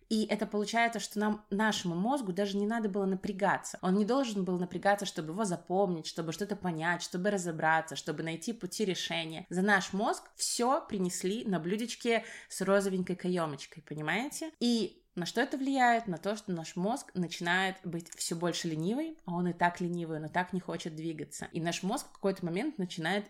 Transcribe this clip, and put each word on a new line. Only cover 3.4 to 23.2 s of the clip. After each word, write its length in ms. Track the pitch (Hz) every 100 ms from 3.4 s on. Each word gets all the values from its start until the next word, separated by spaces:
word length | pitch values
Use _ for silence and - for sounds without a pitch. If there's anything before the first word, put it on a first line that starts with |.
| 190 135 - -
Он 120 | 180
не 100 | 196
должен 400 | 208 269 240 202
был 120 | 185 180
напрягаться, 480 | 175 175 196 202
чтобы 280 | 208 - 156
его 120 | 185
запомнить, 640 | 202 170 - 185 196 165 151
чтобы 240 | - 160
что-то 240 | 160 202
понять, 480 | 196 180 160 165 170
чтобы 280 | - 180 185
разобраться, 640 | 202 175 160 160 160 156 -
чтобы 260 | - 151
найти 300 | 160 160 233
пути 320 | 226 180 -
решения. 640 | 190 170 - 165 160 160 -
За 140 | 175
наш 300 | 202 196 -
мозг 300 | 196 254 370 - -
всё 440 | - - 240 311 -
принесли 580 | 202 180 - 185 226
на 140 | 220 175
блюдечке 640 | 165 214 233 - 233 226 220 - -
с 120 | -
розовенькой 560 | 185 202 196 190 180 180
каёмочкой 640 | 185 180 156 139 - -
понимаете? 680 | - 151 151 190 285 - 320 -
И 420 | 240 233 196 - _ 180
на 100 | 170
что 140 | 233
это 160 | 240 277
влияет? 500 | 269 269 240 233 226
На 120 | 165
то, 180 | 196 214
что 160 | -
наш 240 | 170 160 175
мозг 340 | 196 277 -
начинает 640 | 185 170 - 170 185 190 185
быть 240 | 180 170 -
всё 220 | - - 165
больше 320 | 175 170 170
ленивый, 500 | 156 175 262 320 311 -
а 80 |
он 140 | 175 175
и 40 |
так 280 | 170 175 170
ленивый, 380 | 175 175 160 156
он 80 | 156
и 20 |
так 240 | 175 185
не 80 | 185
хочет 340 | - 170 175
двигаться. 540 | 156 165 156 143 - -
И 80 | 170
наш 220 | 170 170
мозг 240 | 185 277 -
в 60 |
какой-то 320 | - 196 190
момент 340 | 175 180 302 233
начинает 480 | 180 175 160 202